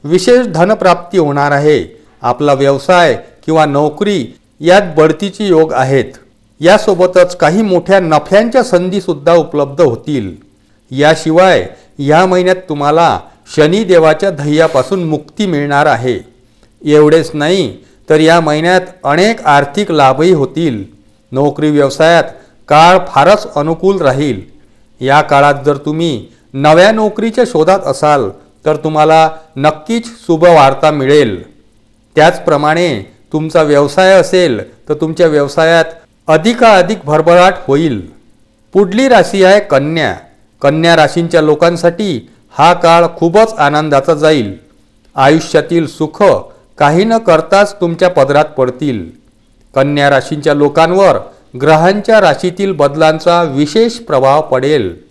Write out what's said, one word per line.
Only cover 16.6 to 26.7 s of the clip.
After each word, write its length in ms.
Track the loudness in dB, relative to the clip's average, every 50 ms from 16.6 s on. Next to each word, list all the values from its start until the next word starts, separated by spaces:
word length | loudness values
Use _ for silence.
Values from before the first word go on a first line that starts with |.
| _ _ _ _ -4
एवढेच 460 | 2 4 4 4 6 4 2 0 -2 -6
नाही 440 | -4 -2 -2 -2 -2 -2 -6 -8 -14 _ _ _ _ _ -2
तर 100 | 0 2
या 200 | 4 2 2 2
महिन्यात 420 | 0 0 -2 -2 0 0 0 0 -2 -4 -18 _ -4
अनेक 380 | -2 0 0 0 0 -2 -2
आर्थिक 500 | 0 0 2 2 0 -2 -4 -6 -4 -2
लाभही 420 | 0 2 2 2 2 2 2 0 2
होतील. 500 | 0 -2 -4 -4 -4 -4 -4 -4 -6 -10 -14 _ _ _ _ _ _ _ _
नोकरी 380 | -4 -2 -2 -2 -2 -2 -2 0
व्यवसायात 540 | 0 0 0 0 0 0 2 2 2 2 0 -2 -10 -20 _ _ _ _ _
काळ 300 | 0 2 4 6 4 4 2 0
फारच 460 | -2 0 0 2 2 2 0 -2 -8 -6
अनुकूल 460 | -6 -4 -4 -6 -2 -2 -2 -2 0
राहील. 400 | -2 -2 -2 -2 -4 -4 -6 -8 -10 -18 -20 _ _ _ _ _ _ _ _ _
या 200 | -2 0 2 2
काळात 320 | 2 2 2 2 2 2 0 0 -2
जर 120 | -4 -4
तुम्ही 500 | -2 -6 -8 -6 -4 -4 -4 -6 -6 -10 -16 _ _ _ _ -8
नव्या 380 | -2 2 2